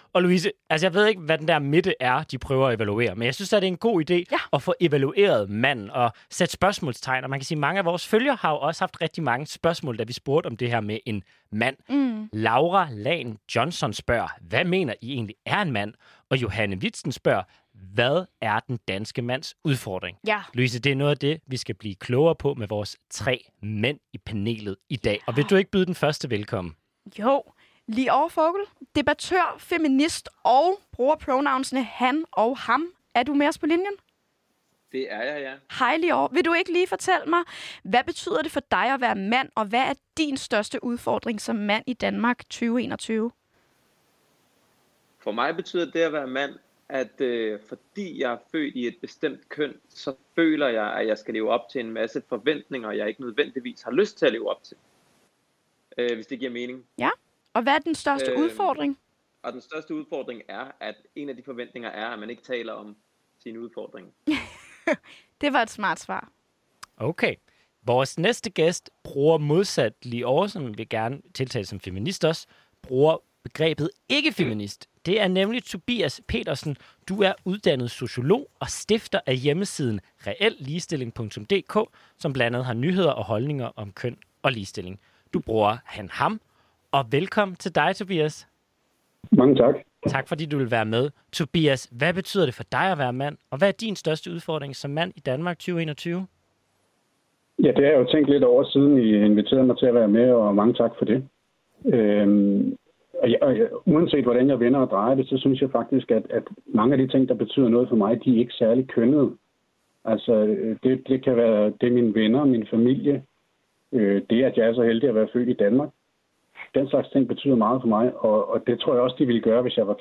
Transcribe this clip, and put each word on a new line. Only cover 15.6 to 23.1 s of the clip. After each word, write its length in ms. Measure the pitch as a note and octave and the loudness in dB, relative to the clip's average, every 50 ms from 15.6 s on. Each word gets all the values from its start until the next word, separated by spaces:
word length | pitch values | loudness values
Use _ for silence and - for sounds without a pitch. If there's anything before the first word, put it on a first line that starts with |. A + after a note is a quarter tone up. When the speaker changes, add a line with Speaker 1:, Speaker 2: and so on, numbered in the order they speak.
Speaker 1:
en 100 | G#3 E3 | 0 0
mand?" 220 | B2+ G#2 G2+ G#2+ A2+ _ _ _ - _ _ - | -2 -4 -4 -6 -8 _ _ _ -20 _ _ -2
Og 120 | C3+ C3 | -2 -2
Johanne 340 | A#2+ G#2 F#2+ A2 A2 G2+ G2 | -2 -2 -2 0 -2 -2 -2
Witzen 360 | F#2 A#2 A3+ - - - D#3+ | -2 -4 -6 -6 -6 -8 -8
spørger, 320 | B2+ - - D#3+ C3 G2+ F#2 _ _ _ _ _ _ G#2 F#2+ F#2 G2 | -6 -2 0 0 0 0 -2 _ _ _ _ _ _ -20 -20 -8 -2
"Hvad 320 | G#2+ A#2 B2+ C#3+ F3 F#3 - _ - | 0 0 2 2 0 -2 -4 _ -6
er 180 | - A2 G#2 A2+ | -4 -2 -2 -2
den 200 | - - B2+ A#2 - - | -2 -4 -8 -8 -6 -6
danske 340 | G2 G2 G#2+ - - - | -6 -6 -6 -8 -8 -8
mands 340 | A#2+ A#2+ B2 C3+ - - - _ - | -6 -4 -4 -6 -6 -10 -14 _ -2
udfordring?" 540 | D#3+ C#3 B2 - A#2 F#2 F#2 F2 F2+ - _ - G#3+ | -2 -2 -2 -2 -6 -8 -8 -8 -10 -12 _ -4 -4
Speaker 2:
Ja. 140 | G#3+ G#3 F#3 - - | -4 -4 -4 -8 -2
Speaker 1:
Louise, 260 | A#2 B2+ B2+ A2+ A#2+ | 0 0 0 0 -2
det 120 | A2+ C#3+ | -2 0
er 40 | C#3 | 0
noget 160 | C3+ C#3+ D3 | 2 0 0
af 60 | D3 C#3 | 0 0
det, 240 | C#3+ C#3 D#3 E3 _ - | -2 -2 -4 -4 _ -10
vi 100 | C3 B2 | -10 -10
skal 180 | - - G#2 | -8 -8 -10
blive 200 | - - A2 F#2+ | -8 -8 -10 -10
klogere 400 | - - - B2 B2 D3+ E3 D#3+ | -10 -6 -2 2 4 4 4 2
på 180 | - - C#3+ C#3+ | 0 -2 -4 -4
med 140 | C3+ G#2+ G2 | -4 -6 -6
vores 300 | A2 G#2 G#2 - - _ _ | -6 -6 -6 -8 -10 _ _
tre 360 | - | -16